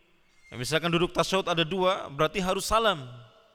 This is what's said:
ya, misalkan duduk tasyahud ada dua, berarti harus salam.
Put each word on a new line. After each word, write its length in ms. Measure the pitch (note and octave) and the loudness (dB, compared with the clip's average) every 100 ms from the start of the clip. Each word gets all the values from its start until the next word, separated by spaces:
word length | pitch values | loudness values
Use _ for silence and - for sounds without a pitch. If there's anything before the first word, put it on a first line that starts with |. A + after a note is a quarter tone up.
| _ _ _ _ - | _ _ _ _ -14
ya, 80 | A#2 | -8
misalkan 320 | B2 D#3 E3+ | -2 0 2
duduk 240 | E3+ F3+ | 2 2
tasyahud 320 | - E3 F#3+ F#3 | 0 0 0 0
ada 160 | E3 | 0
dua, 480 | D#3 F#3+ F3+ G3 - | 0 2 2 0 -4
berarti 320 | C#3 D#3 G3 | 0 0 0
harus 240 | F#3 F#3+ - | -2 -2 0
salam. 400 | A3 A3 D#3+ B2 A#2+ A#2 - _ | 2 2 0 -6 -16 -20 -20 _